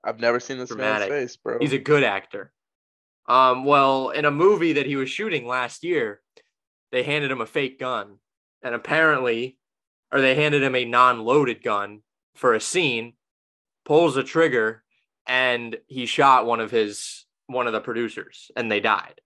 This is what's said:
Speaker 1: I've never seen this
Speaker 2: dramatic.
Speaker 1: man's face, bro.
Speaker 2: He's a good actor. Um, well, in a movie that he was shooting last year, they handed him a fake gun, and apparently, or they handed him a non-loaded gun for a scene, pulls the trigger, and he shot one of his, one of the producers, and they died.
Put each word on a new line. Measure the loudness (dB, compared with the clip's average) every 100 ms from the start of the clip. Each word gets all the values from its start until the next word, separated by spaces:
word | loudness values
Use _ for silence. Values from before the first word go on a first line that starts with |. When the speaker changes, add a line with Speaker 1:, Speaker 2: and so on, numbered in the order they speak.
Speaker 1:
I've | -8 -2
never | 0 0
seen | -4 -10
this | -10
Speaker 2:
dramatic. | -4 -2 -2 -2
Speaker 1:
man's | -4 -6
face, | -8
bro. | -8 -4
Speaker 2:
He's | -2
a | -2
good | 2 2
actor. | 2 -2 -8 -16 -16 _ _ _ _ _ _ _ 0
Um, | 4 4 2
well, | 4 4 4 2 -2
in | 0
a | 0
movie | 4 4 4 2
that | 0 -2
he | -4
was | -4
shooting | -6 -4 -4 -4
last | -4 -4 -8
year, | -4 -2 -2 -8 _ _ _ _ _ _ _
they | -4
handed | -2 -4 -4
him | -6
a | -6
fake | -4 -6 -6
gun, | -8 -6 -8 -18 _ _ _ _
and | -8
apparently, | -8 -2 2 2 2 0 -2 -4 _ _ _ _ _ _
or | 0
they | 2
handed | 2 2 2
him | 0
a | -2
non-loaded | 0 4 4 4 2 2 2 -2
gun | -4 -4 -4 -12 _ _ _
for | _ 0
a | 2
scene, | 0 -2 -2 -2 -8 _ _ _ _ _ _ _ 2
pulls | 4 4
the | 0
trigger, | -2 0 2 2 -2 -4 _ _ _ _ -4
and | 0 0 -2 -6 -14 _
he | -10
shot | -6 2 4 4
one | 2 -2
of | 0
his, | -2 -2 -6 -14 -16 _ _ _
one | -4 -2
of |
the | -4
producers, | -6 -6 -6 -8 -16 -20 -14 -8
and | -2
they | -2
died. | 0 -2 -4 -20